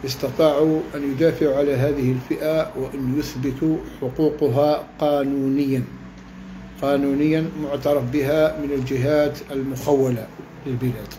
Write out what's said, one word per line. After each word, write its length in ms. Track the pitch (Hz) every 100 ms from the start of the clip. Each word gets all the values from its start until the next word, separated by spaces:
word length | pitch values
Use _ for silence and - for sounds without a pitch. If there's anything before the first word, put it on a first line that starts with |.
استطاعوا 760 | 135 127 135 127 160 143 156 156 -
أن 180 | 147 143
يدافعوا 440 | 135 160 160 151 135
على 180 | 143
هذه 380 | 131 139 143 127
الفئة 600 | 127 - 156 156 160 156 135
وأن 420 | 131 143 127 139
يثبتوا 580 | 139 127 139 127 160 156 - -
حقوقها 880 | 131 127 151 151 143 123 147 151 - -
قانونيًا، 840 | 151 143 139 139 135 139 139 131 - - - - - - - - - -
قانونيًا 680 | 139 143 139 139 151 160 160 151
معترف 420 | 147 139 139 147
بها 560 | 123 143 135 156 156 156
من 120 | 143
الجهات 680 | 143 127 135 135 151 147 135 -
المخولة 760 | 139 135 127 - 143 131 120 110 - - - 139
للبلاد. 480 | 123 127 110 101